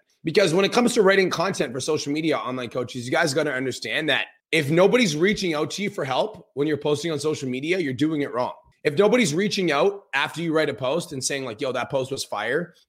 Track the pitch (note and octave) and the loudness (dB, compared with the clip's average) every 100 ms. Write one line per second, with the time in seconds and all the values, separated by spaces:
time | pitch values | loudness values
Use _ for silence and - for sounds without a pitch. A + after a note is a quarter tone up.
0 | _ _ D#3+ D#3+ F#3+ E3+ G3 A#3+ A#3+ A#3+ | _ _ 0 2 4 4 2 2 4 4
1 | F#3+ G3 F#3 - F#3 - D3 B2+ C#3+ C#3+ | 4 4 2 0 -2 -2 -4 -4 -2 -2
2 | C#3+ D3+ E3 B2+ A2+ B2+ A#2+ C3 A#2+ B2+ | -2 -2 0 0 -2 -6 -6 -6 -6 -8
3 | A#2+ D#3+ E3+ D3 D3+ B2+ C3 A#2+ A2+ B2+ | -2 0 0 0 -2 -2 -4 -6 -4 -2
4 | D#3 B2 - - _ D#3+ C3+ D#3+ G3 B3 | 0 0 -2 -10 _ 0 2 6 6 6
5 | G#3+ D3 F#3 G#3+ F#3 D3+ D#3 - G3+ - | 2 2 2 2 -2 -2 -4 -4 -6 -4
6 | C3+ C3 G#3 - - C#3 D3 C#3+ D3+ D3 | -2 -2 -2 -6 -8 -4 -2 0 0 0
7 | E3+ D3+ D#3 D#3 C3 B2+ D#3 F#3 C#3+ B2 | -2 -2 -2 -4 -4 -4 -2 -2 -2 0
8 | D#3 D#3 C3+ A2+ A#2+ - _ _ D3+ C#3+ | 0 0 -2 -2 -4 -6 _ _ -2 4
9 | G#3 B3 F#3+ D3+ G#3 - F3 C#3+ F#3+ G3+ | 4 4 4 2 0 0 0 2 2 0
10 | - C3+ D#3 D#3 E3 D#3 D#3 - C3 E3 | -4 -2 -2 -2 0 0 0 -2 -2 -2
11 | E3 C#3 - C#3 C3 G#2 C3+ B2 A#2+ C#3 | -4 -6 -4 -4 -6 -6 -4 -4 -2 -2
12 | B2+ C3+ - G#2+ A2 D3 F3 _ | -2 -6 -6 -4 -2 -2 -4 _